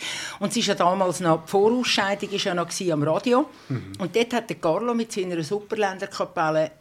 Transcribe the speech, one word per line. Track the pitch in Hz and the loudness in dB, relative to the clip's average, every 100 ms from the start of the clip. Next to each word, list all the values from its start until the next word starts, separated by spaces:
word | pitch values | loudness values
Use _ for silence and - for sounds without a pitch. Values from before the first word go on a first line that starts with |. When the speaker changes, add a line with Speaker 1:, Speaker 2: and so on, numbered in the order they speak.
| - - - - | -10 -8 -10 -6
Speaker 1:
Und | 202 | -4
es | 233 | 0
ist | 196 | 0
ja | |
damals | 190 175 196 180 175 | 2 4 4 0 2
noch, | 170 165 165 | 2 2 2
die | |
Vorausscheidung | 196 214 247 233 240 196 202 202 | 4 4 4 2 2 0 -2 -4
war | 196 | -2
ja | 196 | -2
noch | 175 170 - 180 | -2 -2 -2 0
am | 147 | 2
Radio. | 151 175 254 247 302 - - | 2 2 4 2 2 -4 -6
Speaker 2:
Mhm. | 120 95 98 | -6 -6 -8
Speaker 1:
Und | 175 | -2
dort | 226 233 | 0 0
hat | 240 - | -2 -4
der | 160 | -2
Carlo | 165 180 240 | 0 0 0
mit | 233 226 | -2 -2
seiner | 208 180 165 | -4 -4 -4
Superländerkapelle | 151 208 208 214 196 185 190 - 175 175 156 156 156 - | -2 -4 -4 -2 -2 -2 -8 -6 -4 0 0 2 0 -2